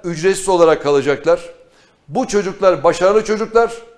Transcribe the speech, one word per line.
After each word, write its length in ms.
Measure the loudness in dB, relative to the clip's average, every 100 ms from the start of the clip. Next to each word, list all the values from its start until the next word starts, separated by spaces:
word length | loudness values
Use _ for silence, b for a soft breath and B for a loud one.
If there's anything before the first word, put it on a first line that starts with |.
ücretsiz 460 | -10 -2 0 0 0
olarak 340 | 4 4 4
kalacaklar. 680 | 2 0 0 -2 0 -2 -4 -20 _ b b b -10
Bu 200 | -6 -4
çocuklar 560 | -4 -4 0 0 2
başarılı 400 | 0 2 2 2
çocuklar. 500 | 0 -4 0 0 0 -4 -18